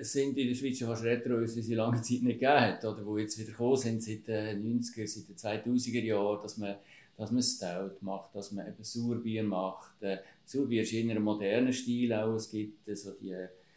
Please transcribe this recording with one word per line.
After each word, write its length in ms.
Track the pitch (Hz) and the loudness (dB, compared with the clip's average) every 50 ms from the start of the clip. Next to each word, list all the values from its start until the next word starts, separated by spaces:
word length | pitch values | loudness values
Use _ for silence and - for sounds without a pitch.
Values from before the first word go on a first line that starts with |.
sind 380 | 131 - - 139 139 139 127 139 | -4 -2 2 2 2 2 2 2
in 100 | 135 120 | 2 2
der 80 | 123 | 2
Schweiz 220 | 127 139 135 123 - | 0 0 -2 -2 0
schon 100 | 123 113 | 0 -2
fast 160 | 117 110 113 | -2 0 2
retro, 280 | 117 120 120 - 127 | 2 2 2 2 2
weil 120 | 123 117 117 | 2 2 2
es 120 | 113 113 | 0 0
sie 200 | 117 110 110 117 | -4 -2 0 2
lange 260 | 110 110 117 120 113 | 2 4 4 2 2
Zeit 200 | - - 123 - | 2 0 0 2
nicht 180 | 120 123 113 120 | 2 2 2 4
gegeben 220 | 131 131 147 139 | 4 6 8 8
hat, 240 | 120 104 - - - | 8 6 4 0 -2
oder 200 | 110 104 107 101 | -4 -4 -4 -4
wo 120 | 104 107 107 | -2 0 0
jetzt 200 | 110 107 - 110 | 0 0 -2 -6
wieder 140 | 110 107 | -6 -8
gekommen 240 | 107 - 120 123 135 | -4 0 4 4 4
sind 260 | 127 104 117 113 110 | 4 4 2 0 0
seit 240 | 113 110 110 107 - | -2 -4 -6 -8 -6
den 380 | - 110 107 107 107 104 101 104 | -4 -2 -2 -2 -2 -4 -2 -2
neunziger, 420 | 110 120 120 120 - - 113 107 | 0 0 0 -2 -2 -4 -6 -6
seit 220 | 104 - 110 87 92 | -6 -6 -8 -10 -14
den 80 | 98 | -14
zweitausiger 640 | - - 107 107 110 - 120 123 123 120 117 113 120 | -8 -4 -4 -4 -2 0 0 2 2 2 2 0 0
Jahren, 420 | 110 110 107 101 101 104 104 104 | 0 2 2 2 4 2 0 0
dass 160 | - 104 - 107 | -4 -8 -8 -6
man, 180 | 104 101 101 - - - - - - - _ - | -4 -6 -6 -8 -10 -20 -20 -20 -20 -20 _ -8
dass 140 | 110 101 | -4 0
man 120 | 117 123 120 | 2 2 4
Stout 540 | - - - 101 87 87 92 98 98 92 - | 2 2 0 -2 -4 -2 -4 -4 -6 -8 -8
macht, 340 | 101 95 98 98 - - - | -6 -6 -6 -6 -8 -10 -10
dass 200 | 104 98 - 101 | -10 -10 -8 -8
man 140 | 98 - - | -8 -8 -8
eben 140 | - - | -10 -12
Sauerbier 600 | 110 - - 120 117 120 120 110 117 113 110 110 110 | -10 -8 -4 -2 -2 0 0 -2 -2 -2 -2 0 0
macht. 580 | 104 95 90 92 95 - - - - - _ | 0 0 0 0 -2 -4 -6 -14 -20 -16 _
Äh, 180 | 107 98 95 92 - - - - _ | -4 -4 -4 -4 -6 -12 -20 -20 _
Sauerbier 380 | - - 135 139 117 117 113 110 | -6 -2 -2 0 2 2 2 0
ist 100 | 110 110 | 0 0
eher 200 | 113 113 117 113 | 0 0 0 0
ein 80 | 107 | 2
moderner 520 | 107 107 107 104 101 98 104 120 127 127 127 | 2 2 0 0 0 2 4 4 4 4 2
Stil 400 | 123 - 120 120 120 123 117 113 | 0 0 0 0 2 2 2 2
auch, 220 | 107 107 110 113 | 2 2 2 0
es 140 | 110 110 - | 0 -2 -4
gibt, 380 | - 107 107 107 - - _ - | -4 -6 -6 -6 -8 -14 _ -8
äh, 80 | 104 | -8
so 160 | 101 - 98 | -8 -8 -10
die 240 | 95 - - 95 92 92 92 90 - - - _ _ | -12 -10 -10 -8 -8 -8 -8 -10 -12 -18 -20 _ _